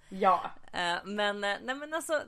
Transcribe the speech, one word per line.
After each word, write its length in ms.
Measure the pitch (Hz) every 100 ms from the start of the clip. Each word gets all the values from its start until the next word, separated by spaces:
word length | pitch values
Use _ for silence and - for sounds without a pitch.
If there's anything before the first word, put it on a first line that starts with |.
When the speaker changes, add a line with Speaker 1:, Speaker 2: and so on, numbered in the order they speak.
| -
Speaker 1:
Ja. 420 | 190 190 180 - - -
Speaker 2:
Eh, 240 | - 175 175
men, 400 | 190 208 202 208
eh, 120 | 202 202
nej 120 | 233
men 200 | 269 294
alltså, 280 | 320 302 302